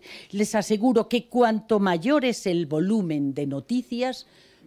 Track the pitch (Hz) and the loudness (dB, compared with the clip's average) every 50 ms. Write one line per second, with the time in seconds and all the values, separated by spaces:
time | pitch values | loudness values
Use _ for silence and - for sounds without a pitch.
0 | - - - - - - - 202 214 - - 214 190 - 220 202 220 262 233 233 | -12 -20 -20 -20 -18 -10 -2 -2 -2 0 0 -2 0 0 -2 2 2 4 4 4
1 | 208 - 240 233 - _ - 247 240 220 220 208 - - 220 202 196 190 175 165 | 2 2 -2 -2 -2 _ 0 2 2 4 2 -2 0 0 0 2 4 2 2 2
2 | 160 254 302 294 262 247 214 - - 196 170 175 170 139 151 156 170 190 226 220 | 2 2 2 2 2 0 -2 -2 -2 -2 -2 0 -2 -2 0 0 0 2 2 0
3 | 185 165 156 147 143 139 135 143 143 143 139 139 - _ 240 254 247 - 240 233 | 0 0 -2 -2 -2 -2 -2 -2 -4 -4 -4 -6 -4 _ -4 -4 -4 -4 -6 -4
4 | 247 262 247 - - _ _ - - - _ _ - | -4 -4 -4 -8 -14 _ _ -20 -20 -20 _ _ -20